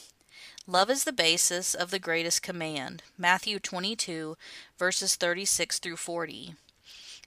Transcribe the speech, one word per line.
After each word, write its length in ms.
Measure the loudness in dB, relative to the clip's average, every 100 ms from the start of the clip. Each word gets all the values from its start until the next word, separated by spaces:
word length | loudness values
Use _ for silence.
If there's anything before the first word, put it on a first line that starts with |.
| -20 _ _ -20 -20 -18 0
Love 240 | 4 4
is 120 | 4
the 100 | 0
basis 600 | 4 4 6 4 2 0
of 160 | -2 -2
the 80 | -2
greatest 420 | 0 0 2 0
command, 600 | 0 -4 -4 -4 -6 -10 -16 0
Matthew 420 | 4 4 2 -6
twenty-two, 800 | -6 -4 -4 -2 -4 -4 -6 -8 -14 -18 -18 -2
verses 380 | 0 2 2 2
thirty-six 640 | 2 0 0 0 0 -2
through 160 | -4 -8
forty. 580 | -6 -4 -6 -8 -14 -16 _ _ -20 -20 -18 -18